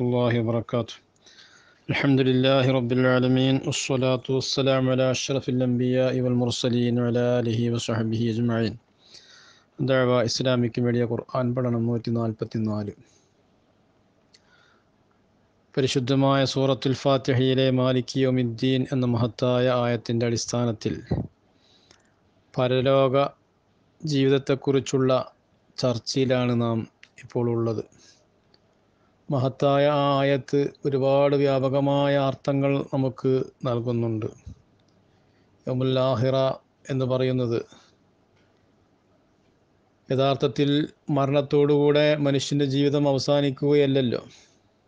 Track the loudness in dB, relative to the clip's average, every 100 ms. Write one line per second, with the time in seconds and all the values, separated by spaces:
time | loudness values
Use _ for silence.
0 | -2 0 0 0 0 -2 -2 -4 -6 -10
1 | _ _ _ -20 -20 -20 _ _ -6 -2
2 | 2 2 2 2 2 2 2 0 0 2
3 | 2 2 2 2 2 0 -2 -6 -4 -2
4 | 0 -2 -2 -4 -2 -2 0 2 2 0
5 | 0 -2 -2 -4 -2 -2 0 0 0 0
6 | 0 0 -2 0 -2 -2 -2 0 0 0
7 | 0 0 0 0 0 -2 -2 -2 -2 -2
8 | -2 -2 -2 0 0 0 -2 -4 _ _
9 | _ -20 -20 -20 -20 _ _ -6 0 2
10 | 2 2 0 -2 0 0 0 -2 -2 0
11 | -2 -4 -6 -4 -2 -2 -2 -2 -2 -4
12 | -4 -4 -4 -6 -8 -6 -4 -4 -8 -12
13 | -20 _ _ _ _ _ _ _ _ _
14 | _ _ _ _ _ _ _ _ _ _
15 | _ _ _ _ _ _ _ -2 0 0
16 | 0 2 4 2 2 0 0 0 -2 -2
17 | 0 0 0 0 2 2 2 2 2 0
18 | -2 -2 0 0 -2 -2 0 0 -2 -2
19 | 0 0 -2 -2 0 2 2 0 0 -2
20 | -4 -2 -2 -2 -4 -2 -2 -2 -6 -6
21 | -4 -6 -6 -14 _ _ _ _ _ _
22 | _ _ _ _ _ -4 0 2 2 4
23 | 4 2 0 -4 _ _ _ _ _ _
24 | -4 0 2 2 0 -2 0 0 0 0
25 | 2 0 -2 -12 _ _ _ -4 -2 -2
26 | -4 -2 0 0 0 0 0 -2 -6 _
27 | -20 -20 -10 -4 -2 -2 -2 -4 -8 _
28 | -20 _ _ _ _ _ _ _ _ _
29 | _ _ -6 -2 -2 0 2 4 2 2
30 | 2 2 2 0 0 -2 -2 -4 -4 0
31 | 2 4 4 2 2 2 0 0 0 0
32 | 2 0 0 -4 -4 0 0 -2 -2 -2
33 | -4 -2 0 0 -2 -8 -4 -4 -2 -2
34 | -2 -4 -8 -12 -18 -20 _ _ _ _
35 | _ _ _ _ _ _ -6 -2 0 2
36 | 2 2 0 2 0 -2 -12 _ -8 -4
37 | -2 0 0 0 -2 -2 -6 -16 _ _
38 | _ _ _ _ _ _ _ _ _ _
39 | _ _ _ _ _ _ _ _ _ _
40 | _ 0 0 0 -2 0 0 0 -2 -8
41 | -4 0 2 0 2 2 4 4 4 4
42 | 4 2 2 0 0 -2 0 0 2 2
43 | 2 0 2 2 0 -2 2 4 4 2
44 | 0 -2 -8 -20 -20 _ _ _